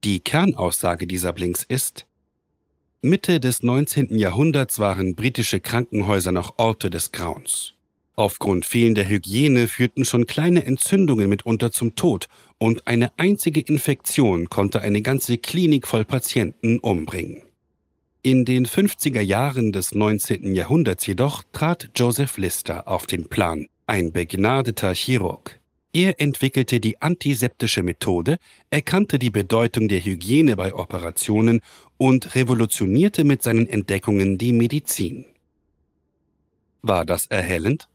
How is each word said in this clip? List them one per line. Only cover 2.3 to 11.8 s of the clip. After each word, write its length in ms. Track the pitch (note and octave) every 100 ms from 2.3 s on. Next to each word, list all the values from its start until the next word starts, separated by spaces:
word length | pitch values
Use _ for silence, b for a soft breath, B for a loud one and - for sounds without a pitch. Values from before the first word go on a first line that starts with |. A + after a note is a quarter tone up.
| _ _ _ _ _ _ _
Mitte 400 | C3 G3 - E3+
des 220 | B2+ A#2+
neunzehnten 540 | A#2+ B2 D3 - C3 A2
Jahrhunderts 640 | G2 F2+ D#3 C#3+ C3 -
waren 340 | G#2 F#2+ F#2+
britische 460 | F2+ B2+ A#2+ G#2+ F#2+
Krankenhäuser 720 | - A#2 A#2 G#2+ G2 G2 F2+
noch 260 | F2+ F#2 -
Orte 320 | A2+ A2 F#2+
des 220 | E2 -
Grauens. 640 | - E2+ D2+ - - - _ _ _ _ -
Aufgrund 500 | G#2 - - F#2 -
fehlender 420 | A#2 A#2 G#2 F#2+
Hygiene 600 | G2+ F#2 G#2 D3 B2+ A2+
führten 360 | - B2 -
schon 220 | B2+ B2 A#2
kleine 400 | - D#3+ F3 C3
Entzündungen 640 | C3 - G3 F3 A#2 G2
mitunter 420 | G2+ - A2 A#2
zum 220 | -